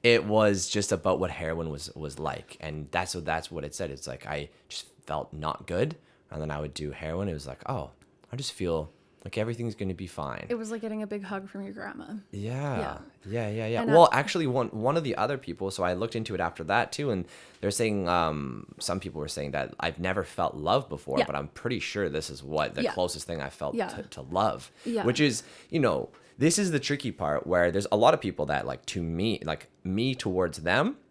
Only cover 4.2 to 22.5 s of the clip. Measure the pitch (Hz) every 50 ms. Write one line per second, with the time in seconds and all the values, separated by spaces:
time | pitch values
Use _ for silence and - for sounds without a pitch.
4.2 | - 53 73 73 73 - _ - _ _ - - - - - - _ - 73 78
5.2 | - - - 76 76 78 - - - - 85 92 120 151 160 - _ _ _ _
6.2 | _ _ - 76 76 76 73 73 76 73 - - 76 73 67 - 80 78 80 90
7.2 | 101 98 82 73 71 69 65 - - - 135 104 71 - - _ - _ _ _
8.2 | - _ - 127 139 - - - 95 87 82 80 78 78 - _ _ _ _ _
9.2 | - 101 - 113 107 117 120 107 120 117 101 - 101 95 90 85 92 87 - -
10.2 | 73 67 60 50 - - 240 226 226 214 226 226 220 220 214 214 214 202 208 208
11.2 | 196 185 208 196 190 196 - 196 196 196 202 - - 202 - - - - 214 208
12.2 | 196 _ - 101 101 113 123 135 143 143 131 92 73 69 71 71 - - _ _
13.2 | - 95 107 120 113 104 107 113 110 110 117 113 117 226 147 170 170 - - 127
14.2 | 147 202 - 180 160 131 123 135 120 - - 107 110 127 147 165 151 135 - -
15.2 | 104 - 139 127 - - - - 95 98 92 - 92 90 90 90 110 117 - 117
16.2 | 110 - 101 87 87 82 - - 82 78 98 120 - - - - 147 139 110 92
17.2 | 85 - - - - - - - - 98 95 - 120 110 104 101 92 85 90 87
18.2 | 82 80 76 76 71 65 60 50 - - - - - - 87 95 92 95 95 78
19.2 | 73 76 - 76 71 71 67 71 65 - - - - 85 78 80 87 92 92 101
20.2 | 87 - - - 87 - - 73 76 82 104 139 135 - 76 73 - 67 67 69
21.2 | - - 71 71 71 76 - - - 120 127 95 - - - 101 101 80 71 78
22.2 | 76 - 71 67 67 69